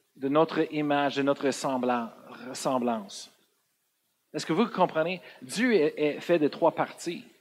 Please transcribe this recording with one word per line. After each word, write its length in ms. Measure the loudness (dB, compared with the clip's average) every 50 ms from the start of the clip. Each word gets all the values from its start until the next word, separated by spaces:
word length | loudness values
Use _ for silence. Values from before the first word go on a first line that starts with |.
| _ _ _
de 140 | -6 -2 2
notre 420 | 4 4 4 4 2 0 -2 0 -2
image, 420 | -2 0 0 2 2 2 0 0
de 60 | 0
notre 300 | 2 2 2 2 0 0
semblan-, 600 | 0 0 -2 -2 -2 0 2 2 0 0 -2 -6 -10 -16 -20 -20 -18 -16 -14
ressemblance. » 840 | -12 -10 -4 -2 0 0 0 0 0 -2 -2 -6 -10 -14 -16 -16 -18 _ _ _ _ _ _ _ _ _ _ _ _ _ _ _ _ _ _ _ _ -8
Est-ce 120 | -6 -4
que 80 | 0 0
vous 140 | 0 0
comprenez ? 540 | 0 2 0 0 2 2 0 -2 -2 -4 -6 -10 -16 -20 -18
Dieu 320 | -14 -8 -2 0 2 4 4
est, 200 | 4 4 2 2
est 220 | 0 0 0 -2 -2
fait 200 | 0 2 2 4
de 80 | 2
trois 240 | 0 2 2 2 2
parties. 540 | 2 0 -2 -4 -6 -10 -10 -8 -8 -10 -12 -18 -20 _